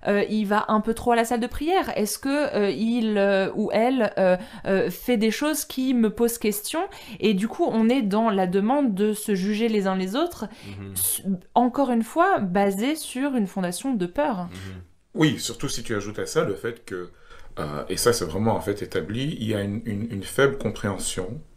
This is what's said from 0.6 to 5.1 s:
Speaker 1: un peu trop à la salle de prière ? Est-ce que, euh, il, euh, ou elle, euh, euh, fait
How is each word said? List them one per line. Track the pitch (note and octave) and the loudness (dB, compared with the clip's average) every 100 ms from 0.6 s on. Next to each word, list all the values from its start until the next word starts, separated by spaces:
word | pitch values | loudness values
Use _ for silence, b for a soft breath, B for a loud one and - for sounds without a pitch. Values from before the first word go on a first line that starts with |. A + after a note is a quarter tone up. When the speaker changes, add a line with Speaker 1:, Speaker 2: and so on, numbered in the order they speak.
| - | 2
Speaker 1:
un | A3 | 0
peu | G#3+ | 2
trop | A3 B3 | -2 2
à | A#3 | 2
la | |
salle | A#3 B3 | 4 0
de | A#3+ | -2
prière ? | - D4+ F#4+ B3 - | -2 0 2 2 -2
Est-ce | G#3 - | -2 -2
que, | C4+ C#4+ D4 | 0 0 2
euh, | - G3+ | 2 2
il, | C3+ A3+ A#3+ A3 G#3 | 2 0 2 2 4
euh, | G3 G3 F#3+ | 4 4 2
ou | - G#3+ | 0 0
elle, | G#3 A#3+ C4 G#3+ - | 4 4 4 2 4
euh, | F#3 F3+ G#3+ G#3 - | 4 4 0 -8 0
euh, | F#3+ - | 2 2
fait | F3 - | -2 0